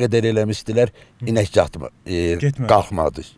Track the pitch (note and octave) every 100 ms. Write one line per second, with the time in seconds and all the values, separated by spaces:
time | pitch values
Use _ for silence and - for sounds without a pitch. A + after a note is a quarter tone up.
0 | A#2+ A2+ A2+ A2 G#2+ G#2+ - A2+ A#2+ -
1 | - - A#2+ A2+ G2+ - E2+ E2+ B1+ -
2 | - F2 E2+ E2+ C#3+ C3+ A2+ G#2+ F2 F2+
3 | D2+ - -